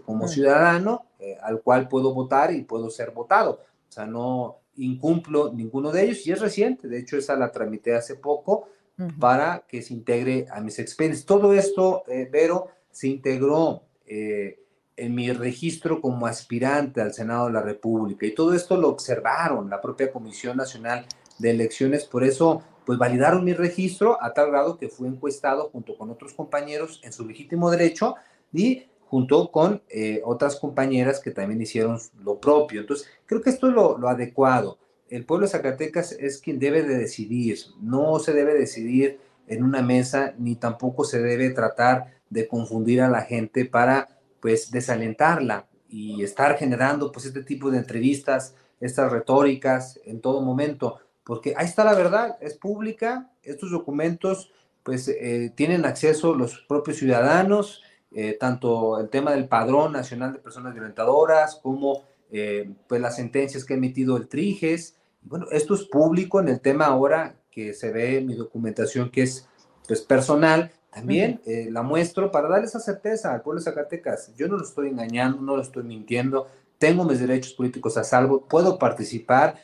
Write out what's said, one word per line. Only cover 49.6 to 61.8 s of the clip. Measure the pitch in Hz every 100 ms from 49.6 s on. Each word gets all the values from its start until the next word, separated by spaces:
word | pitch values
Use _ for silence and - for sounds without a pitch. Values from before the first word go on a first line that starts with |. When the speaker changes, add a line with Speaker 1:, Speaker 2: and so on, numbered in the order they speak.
| 131 127 127 - 107
Speaker 1:
en | 113
todo | 131 139
momento, | 131 127 151 139 120 - _ _
porque | - 113 143
ahí | - 170
está | -
la | 214
verdad, | 196 175 208 233 -
es | 151 -
pública, | 196 208 220 220 - 254 - _
estos | - 147 185
documentos, | 170 143 143 165 170 190 190 - _ _ _
pues, | - 127 131
eh, | - 120 120 117
tienen | - 156 180
acceso | 139 127 - 156 165
los | 143 120 - -
propios | 147 147 -
ciudadanos, | 131 120 135 170 190 208 202 - _ _ _
eh, | 107 107 107
tanto | 127 127 123 113 110 110
el | 107
tema | 135 147
del | 139 127
Padrón | 113 117 143 151
Nacional | 143 123 120 131
de | 135
Personas | 113 127 127
Violentadoras, | 117 110 107 113 143 160 156 151 -
como, | 131 139